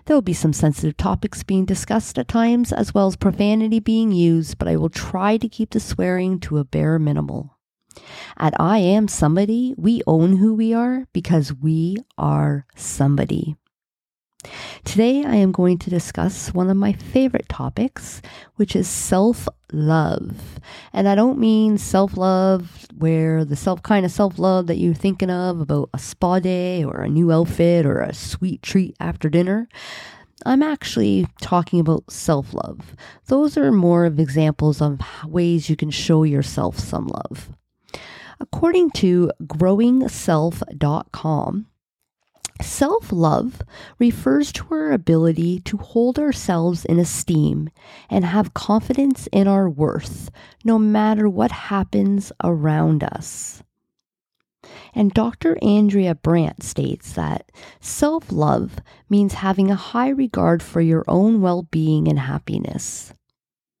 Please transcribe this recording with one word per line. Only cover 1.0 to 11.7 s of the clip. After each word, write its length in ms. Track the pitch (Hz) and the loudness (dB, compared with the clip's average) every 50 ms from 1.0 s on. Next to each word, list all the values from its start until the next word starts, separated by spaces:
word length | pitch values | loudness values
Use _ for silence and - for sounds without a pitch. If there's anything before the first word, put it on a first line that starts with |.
| 175 196 190 - - 202 - - | -2 -2 -2 -2 -4 -8 -8 -10
being 240 | - - 190 190 185 | -6 -2 0 0 0
discussed 540 | 190 190 - - - 311 226 - - - 262 | 0 -2 -4 -2 -2 -2 -2 -2 -4 -6 -6
at 80 | 240 | -4
times, 440 | - - 226 226 233 240 240 240 - | -2 0 2 2 2 2 2 0 0
as 220 | - - 202 - - | -2 -2 -2 0 2
well 140 | 202 196 | 2 2
as 80 | 190 165 | 2 0
profanity 640 | - - 196 - - 202 208 220 220 220 214 226 226 | 0 0 0 0 2 2 2 2 2 2 0 0 0
being 320 | 208 226 220 226 226 214 | 0 0 0 2 2 2
used, 480 | 190 175 170 165 165 165 156 - - - | 4 4 4 4 4 2 0 -2 -6 -4
but 80 | - | -2
I 100 | 170 160 | 0 0
will 120 | 156 160 160 | 0 0 -2
try 480 | - - - - - 185 196 208 220 | -4 -6 -8 -6 -4 -2 0 0 0
to 120 | 214 233 214 | 0 -2 -4
keep 220 | - - 220 - | -4 -6 -4 -4
the 80 | - 214 | -4 -4
swearing 600 | - - - - 180 180 180 180 185 185 190 175 | -4 -4 -4 -2 0 0 0 0 0 -2 -2 -4
to 180 | - - 151 147 | -4 -4 -2 -2
a 40 | 139 | -2
bare 360 | - - 151 151 156 160 160 | -2 -2 0 0 2 2 2
minimal. 580 | 151 147 147 151 147 139 - - 143 139 _ _ _ _ _ _ _ _ _ - - - - - - - - | 0 0 0 -2 -4 -4 -6 -10 -10 -12 _ _ _ _ _ _ _ _ _ -20 -20 -20 -20 -18 -18 -16 -6
At 160 | - - 151 - - | -2 0 0 0 2
I 160 | 160 180 214 | 2 2 2
Am 300 | 214 180 180 202 220 214 | 4 4 4 4 4 2
Somebody, 680 | 196 - - 151 147 165 190 202 208 226 240 254 254 262 | 0 0 2 2 4 4 4 2 2 0 0 -2 -2 -4
we 260 | - 160 214 233 - - | 0 0 0 0 2 2
own 320 | - 160 160 165 185 190 | 2 4 4 6 4 4
who 160 | 185 208 220 220 | 4 4 4 2
we 220 | 220 226 226 226 | 2 0 0 0
are 320 | 233 240 247 254 262 254 - | 0 0 -2 -2 -4 -6 -6
because 400 | - 175 - - 170 160 139 139 | -6 -4 0 2 2 2 2 0
we 460 | 139 127 147 156 | -4 -4 -2 0